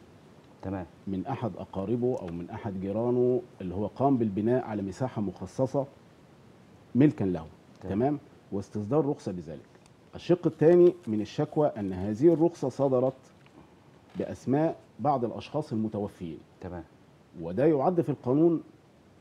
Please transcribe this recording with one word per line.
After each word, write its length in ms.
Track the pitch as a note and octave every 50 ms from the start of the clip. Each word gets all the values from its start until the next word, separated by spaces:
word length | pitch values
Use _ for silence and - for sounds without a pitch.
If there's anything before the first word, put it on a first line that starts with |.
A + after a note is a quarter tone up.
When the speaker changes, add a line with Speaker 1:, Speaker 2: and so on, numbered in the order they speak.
| - - - - - - - - - - - -
Speaker 1:
تمام. 240 | - F#2 G2 F#2+ F2 D#2 - - - G2
Speaker 2:
من 180 | F#2+ F#2 -
أحد 260 | - C3+ G#2 A#2+ G#2+ F2+ F#2
أقاربه 600 | F#2+ - - F#2+ G2 F#2+ A#2+ A#2+ A#2+ B2 B2+ -
أو 60 | F#2+ F2
من 220 | E2+ E2+ F2 F2
أحد 320 | A2 G#2+ - G#2 F#2 F#2
جيرانه 600 | F#2 F#2+ G2+ A2 A#2 B2 B2 B2 B2 B2 B2+ A#2+ - - - -
اللي 140 | F#2+ F2+ E2+
هو 120 | F#2+ G#2+ F#2+
قام 300 | - - B2+ C3+ C3+ A#2+
بالبناء 480 | A#2 G#2+ F#2+ G#2 G#2 A2+ B2 B2+ -
على 160 | - G#2+ G#2
مساحة 400 | G2 F#2+ F#2 - C3 B2 - A2+
مخصصة 640 | G#2+ F#2 F2+ - G2+ F2+ - - C3 B2+ - C#3+ C3 - - - - - - - - - - - - - - - - - - - - - -
ملكًا 280 | A#2+ D3 D3+ - - G2+
له. 240 | F#2+ F2 D#2+ D#2 D#2+ - - - - - -
Speaker 1:
تمام. 140 | - F#2+ G2
Speaker 2:
تمام؟ 240 | G#2 B2 C#3+ D3 C#3 - - - - - -
واستصدار 540 | F#2+ G2+ G2+ - - G#2+ G#2 G2+ A#2 D#3+ C#3+
رخصة 260 | C#3 D3+ - - A2+
بذلك. 280 | F#2 F2+ D#2 D#2 D#2 C2+ - - - - - - - - - - -
الشق 320 | - - - E3+ F3 - D#3+
الثاني 460 | - - D3+ D#3 F3 F3 F3 F3 E3+ - - A2+
من 140 | G#2+ G#2+
الشكوى 460 | G#2 - - - D3+ - - - D3+ C#3+
أن 260 | - G#2+ G2+ F#2+ F#2+
هذه 400 | F2+ F#2 G#2 G#2+ G#2+ D3 E3+ E3
الرخصة 360 | D3+ E3 E3+ E3+ - D3+ C3
صدرت 440 | - - C3+ C#3+ C3 B2 B2+ C3 B2+ - - - - - - - - - - - - - - - - - - - -
بأسماء 600 | F#2 G2 - G2+ - - A#2+ B2+ D3 D#3+ E3 - - - - - -
بعض 260 | A2 C#3+ C#3+ B2+ A#2+
الأشخاص 460 | G#2+ - G2+ - - - D3 D3 - B2+
المتوفيين. 680 | A2+ A2 G#2+ - G#2 G#2 G2 - - F#2 E2 D2 - - - - -
Speaker 1:
تمام. 220 | - F2 F2 F2 D#2+ - - - - - - - - _ - F2
Speaker 2:
وده 240 | E2 E2 F#2 G#2 C#3
يعد 360 | E3 D#3 C3+ C3 D#3+ F3+ E3+
في 80 | C#3+ D3
القانون 540 | C3+ - - B2 C3 D3 E3 E3+ E3 D3+ - - - - _ _ _ _ _ - - -